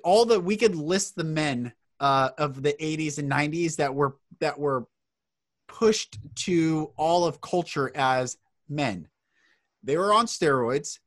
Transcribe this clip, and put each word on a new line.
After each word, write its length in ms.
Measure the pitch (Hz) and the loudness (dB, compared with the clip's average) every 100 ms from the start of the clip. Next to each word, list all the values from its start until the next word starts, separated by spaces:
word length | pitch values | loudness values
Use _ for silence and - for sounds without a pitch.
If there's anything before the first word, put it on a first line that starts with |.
all 200 | 170 202 | 4 6
the, 140 | 233 220 | 6 4
we 180 | 175 214 | 2 2
could 180 | 233 | 2
list 420 | 170 151 190 - - | 2 0 -2 -2 -6
the 80 | |
men, 480 | 160 156 151 123 123 - _ - | -4 -2 -2 -2 -6 -12 _ -2
uh, 300 | 139 139 135 - | 2 2 2 0
of 240 | 147 131 | -4 -2
the 220 | 143 143 | -2 -2
eighties 340 | 156 156 160 143 | -4 -4 -4 -4
and 100 | 143 | -2
nineties 480 | 139 147 165 170 160 | -2 -2 -2 -2 0
that 180 | 139 | -2
were, 220 | 135 143 139 _ - | 0 -2 -2 _ -4
that 180 | 156 135 | -4 -2
were 280 | 147 131 110 _ _ _ _ _ _ _ - | -2 -2 -4 _ _ _ _ _ _ _ -18
pushed 500 | - 220 220 - - - | 0 2 2 -2 -14 -16
to 580 | - - 170 160 156 156 - | -8 -2 2 2 0 -2 -2
all 280 | 156 175 | 0 2
of 160 | 170 147 | 2 -2
culture 520 | - 185 175 - 131 | -4 -4 -2 -2 -4
as 420 | 147 131 131 127 - _ _ - | 0 0 0 -2 -8 _ _ -10
men. 400 | 147 139 92 78 _ _ _ _ _ _ _ | -4 -2 -4 -10 _ _ _ _ _ _ _
They 120 | 107 151 | -4 0
were 160 | 196 | 2
on 140 | 208 233 | 2 2
steroids, 720 | - 165 135 117 135 165 - | 0 2 2 2 -2 -4 -14